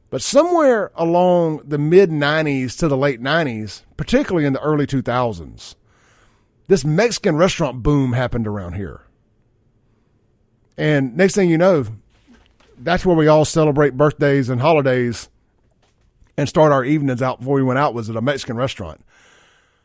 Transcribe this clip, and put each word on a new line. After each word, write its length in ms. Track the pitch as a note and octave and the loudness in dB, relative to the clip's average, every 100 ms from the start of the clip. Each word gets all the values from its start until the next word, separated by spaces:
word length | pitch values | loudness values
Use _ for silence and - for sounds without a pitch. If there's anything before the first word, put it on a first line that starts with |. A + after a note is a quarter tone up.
| _ | _
But 100 | C3 | -8
somewhere 720 | - C4+ E4+ F4 C#4+ A#3 F#3 - | 0 2 4 4 4 2 -2 -4
along 640 | E3 E3+ F3+ F3 E3 D3+ | 0 2 4 2 0 -4
the 140 | C#3+ C#3+ | -6 -4
mid 340 | D3 F3+ G3 | 4 4 4
nineties 640 | D3+ C#3+ D#3 D#3 C3+ B2+ - | 2 0 0 -2 -2 -4 -4
to 120 | E3 | -2
the 80 | C3+ | 0
late 260 | C#3+ A#2 | 0 -2
nineties, 600 | C3 D#3+ D3+ A2 G#2+ - _ - | -2 -2 -2 -4 -10 -14 _ -12
particularly 500 | D3 B3 C#4+ F3+ C#3+ | -2 0 0 0 0
in 60 | |
the 80 | C3 | -2
early 260 | C#3+ D3+ C#3 | -2 -2 -2
two 140 | C3+ | -4
thousands, 760 | B2 A#2+ B2 F2+ C#2+ A1 - - _ _ _ _ _ _ _ _ - | -2 -2 -2 -6 -14 -20 -20 -20 _ _ _ _ _ _ _ _ -2
this 160 | D3 | 0
Mexican 520 | D3 D#3 A#3 - G3+ D3+ | 2 0 0 0 -2 0
restaurant 460 | F3+ - C#3+ B2 | 0 0 -4 -4
boom 300 | A2+ D3 C3 | 0 0 0
happened 340 | A#2+ B2 A#2 G#2+ | -2 -2 -4 -6
around 280 | G#2 F2 | -8 -8
here. 260 | F2 F2+ G#1+ _ _ _ _ _ _ _ _ _ _ _ _ _ _ _ _ _ - | -10 -10 -14 _ _ _ _ _ _ _ _ _ _ _ _ _ _ _ _ _ -4
And 400 | D3+ D3 C3+ B2+ | 0 0 0 0
next 180 | F#3+ | 0
thing 140 | G3+ F3+ | 2 2
you 100 | D#3+ | 4
know, 280 | F3+ E3 G#2+ A2 _ _ _ _ _ _ _ - | 4 2 -2 -10 _ _ _ _ _ _ _ -10
that's 280 | B2+ F3 F#3 | -4 -2 2
where 100 | E3 | 4
we 120 | D3+ | 4
all 180 | D3+ D3 | 4 2
celebrate 500 | D#3+ D#3 C#3 D3 B2+ | 2 2 2 2 2
birthdays 540 | D3 - D3 C#3 B2 | 0 2 0 0 0
and 100 | B2 | 0
holidays 680 | C#3+ D#3+ C3+ B2+ A#2+ A2+ - _ _ _ _ _ _ _ _ _ _ - | 2 2 2 0 -2 -6 -14 _ _ _ _ _ _ _ _ _ _ -6
and 120 | C#3+ | -2
start 220 | F3 D#3 | 4 4
our 140 | C#3 | 4
evenings 380 | B2 D#3 C#3 B2 | 2 0 0 -2
out 160 | B2+ A#2 | -4 -4
before 160 | B2+ | -2
we 80 | C#3 | 0
went 160 | C3 B2+ | 0 0
out 160 | D3 | 0
was 160 | A#2 A2 | -2 -6
at 60 | A2+ | -4
a 40 | |
Mexican 360 | A#2+ C#3 - A#2 | -2 -4 -6 -6
restaurant. 440 | B2+ - E2+ - _ _ _ _ _ _ _ _ | -6 -6 -14 -16 _ _ _ _ _ _ _ _